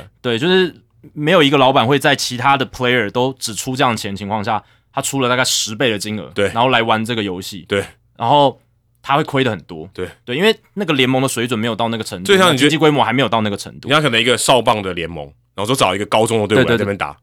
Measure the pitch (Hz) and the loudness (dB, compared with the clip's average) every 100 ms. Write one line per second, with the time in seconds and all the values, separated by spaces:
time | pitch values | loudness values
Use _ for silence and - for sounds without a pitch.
0 | - _ 123 113 170 185 175 - _ _ | -12 _ -4 -2 2 2 0 -4 _ _
1 | - 147 151 185 139 143 131 135 117 143 | -16 -4 2 4 6 6 4 4 4 2
2 | 147 135 - 120 135 139 127 - 123 123 | 2 0 -2 -2 0 2 -2 -4 0 0
3 | 101 123 131 131 113 98 131 127 131 110 | 0 -2 -2 -4 -10 -10 -6 -2 0 0
4 | 101 98 98 107 107 104 - _ _ 139 | -6 -8 -6 -4 -2 -4 -6 _ _ -8
5 | - 139 123 123 123 - 107 107 123 101 | -4 -2 0 2 0 -2 -4 -2 0 -2
6 | 107 107 69 104 95 113 131 120 113 110 | -4 -8 -6 -2 0 2 2 2 2 0
7 | 110 113 101 90 - 92 - 101 95 - | -2 -4 -4 -6 -10 -12 -4 -4 -4 -12
8 | _ - 117 147 135 - _ _ _ _ | _ -4 0 4 2 0 _ _ _ _
9 | - 143 151 135 127 92 - 80 85 - | -2 -2 0 0 0 -2 -10 -14 -12 -10
10 | 87 - - 135 214 220 _ 196 165 135 | -10 -10 -8 0 0 0 _ -8 -2 0
11 | 127 131 135 117 117 113 117 110 113 113 | 2 2 0 -2 -2 -2 -2 -2 -4 -4
12 | 107 92 98 190 180 131 147 156 156 143 | -8 -6 0 2 4 4 2 4 2 4
13 | 110 127 113 113 107 101 - - - 151 | 2 0 0 0 -2 -4 -10 -12 -2 0
14 | 147 117 120 113 - 127 113 107 95 87 | 2 2 2 2 4 2 4 0 -2 -6
15 | 82 80 71 - _ - 107 131 104 98 | -8 -8 -14 -18 _ -6 -2 0 0 0
16 | 101 110 110 113 104 110 120 117 101 92 | 0 0 2 0 2 2 2 0 -2 -4
17 | 76 71 | -6 -10